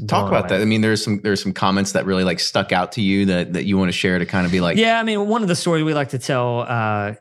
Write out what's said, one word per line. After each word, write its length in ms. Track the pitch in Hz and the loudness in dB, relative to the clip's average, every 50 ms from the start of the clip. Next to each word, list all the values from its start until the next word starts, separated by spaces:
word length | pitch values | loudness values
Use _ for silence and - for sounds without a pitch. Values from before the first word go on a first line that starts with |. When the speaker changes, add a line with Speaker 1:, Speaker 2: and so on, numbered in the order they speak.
| 113 | -4
Speaker 1:
Talk 0 | |
Speaker 2:
blown 200 | 104 110 - 101 | -2 0 0 2
Speaker 1:
about 240 | 95 101 117 92 - | 2 0 0 2 2
Speaker 2:
away. 60 | 98 95 | 0 2
Speaker 1:
that. 20 | |
I 40 | 107 | 2
mean, 160 | 110 110 110 | 2 2 2
there's 220 | 110 110 107 101 - | 2 2 2 0 0
some, 160 | 113 104 98 | -2 -2 -2
there's 200 | 98 107 98 95 | 0 0 -2 0
some 120 | - 98 92 | -2 -4 -2
comments 380 | - 107 98 98 98 98 98 - | 0 0 2 2 2 0 0 -2
that 120 | 95 - | -2 0
really, 180 | 95 95 92 92 | 0 0 0 0
like, 160 | 92 85 85 | 0 0 -2
stuck 320 | - - - 107 95 - | -2 -2 -2 -2 0 0
out 200 | 95 90 90 - - | 0 0 -2 -2 -2
to 80 | 120 | -2
you 240 | 104 98 98 98 101 | 0 2 2 2 2
that, 260 | 98 92 87 85 73 87 | 2 2 0 0 -2 -4
that 120 | 87 65 | -4 -2
you 120 | 101 98 | 0 0
wanna 140 | 95 95 90 | 2 2 0
share 260 | 87 - - 95 92 90 | 0 0 0 0 0 0
to 60 | 87 | -2
kinda 240 | - - 95 90 87 | -2 0 0 0 0
be 100 | 92 92 | 0 0
like, 180 | 87 85 82 | 2 2 2
Speaker 2:
Yeah, 220 | 214 226 226 226 226 | 2 2 2 2 0
I 40 | 226 | 0
mean, 240 | 226 214 208 202 | -2 -2 -2 0
one 140 | 208 220 233 220 | 0 0 0 0
of 40 | |
the 80 | 175 175 | 0 -2
stories 280 | - - 175 170 160 156 | 0 0 0 0 2 2
we 100 | 156 156 | 0 0
like 160 | 147 139 127 | 0 -2 -2
to 100 | - 123 | -4 -6
tell, 420 | - - 143 123 123 123 120 120 | -2 -2 0 0 0 0 -2 -2
uh, 520 | 120 123 120 117 110 107 107 104 101 104 107 - | -2 -2 -2 -2 0 0 0 -2 -2 -4 -6 -10